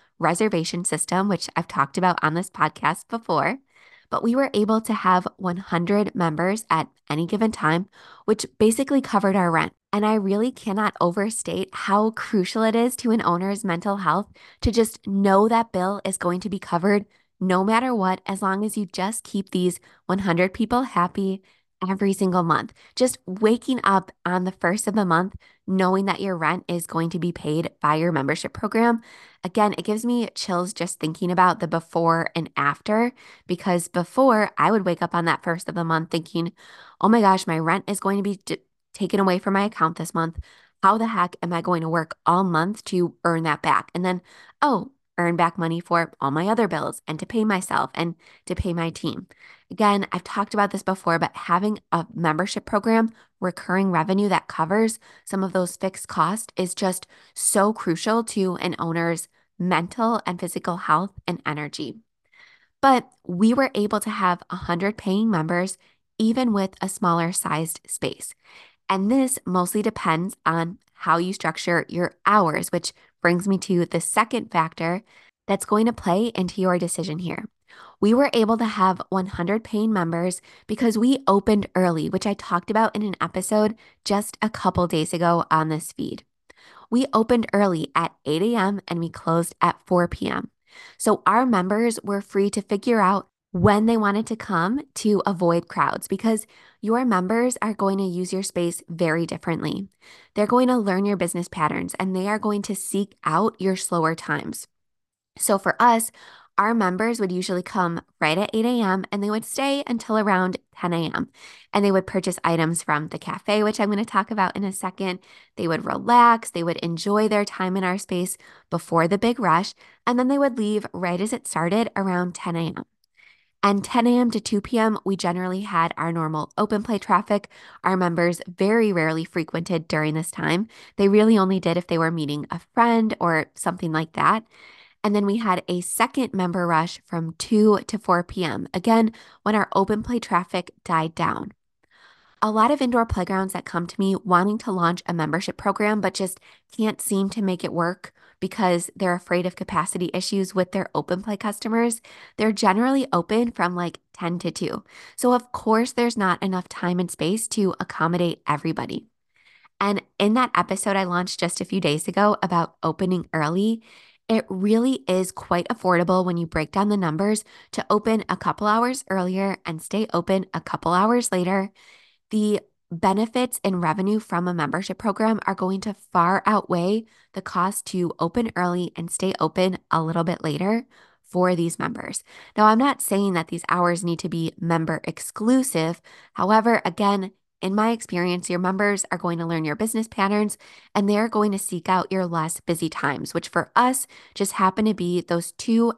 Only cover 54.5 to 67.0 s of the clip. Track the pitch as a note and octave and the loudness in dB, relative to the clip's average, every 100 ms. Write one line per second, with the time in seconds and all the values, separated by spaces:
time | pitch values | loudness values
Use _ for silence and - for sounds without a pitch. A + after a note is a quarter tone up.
54.5 | - E3 G#3 A3+ A3 - - - F#3+ F#3+ | -4 0 2 2 -2 -14 -20 -8 -4 -2
55.5 | F#3 F3+ - F#3+ F#3+ - - E3 A3 - | 0 -2 -4 -6 -6 -6 0 0 -2 -6
56.5 | - F3+ - F#3+ F3+ - - _ - - | -6 -6 -2 -2 -2 -10 -20 _ -6 0
57.5 | G#3 G3+ A3 - E3 - A3+ A3+ A3 F#3 | 2 2 2 -2 -2 0 0 0 -2 -2
58.5 | F3 F3+ - E3 E3 E3+ E3 - _ _ | 0 -4 -2 -2 0 0 -2 -8 _ _
59.5 | - F3+ E3 F3 - A3+ A3+ - F3 F3 | -6 0 0 -2 -2 0 0 -4 -6 -6
60.5 | F3+ F#3 F3 - D#3+ G3 - - F3 - | -6 -4 -4 0 0 0 -8 -8 -6 -6
61.5 | D3+ D3 - C3+ A3+ _ _ _ _ - | -6 -8 -8 -10 -12 _ _ _ _ -20
62.5 | _ _ _ C#4 B3+ - _ - F3 A3 | _ _ _ 4 4 2 _ -8 2 4
63.5 | B3 C4+ - G#3 G#3 G#3+ G#3 F#3+ F3 - | 4 0 0 -2 -2 -4 -2 0 0 -4
64.5 | F#3 - E3+ G3 G#3 G3 F#3+ A3+ F3+ D#3 | -8 -4 -2 -2 -2 -2 0 2 2 0
65.5 | F3 F#3 - _ _ _ - A3 A#3 B3+ | 0 -2 -6 _ _ _ -2 0 2 2
66.5 | G3+ F#3+ - F#3+ - | 0 -2 -4 -8 -2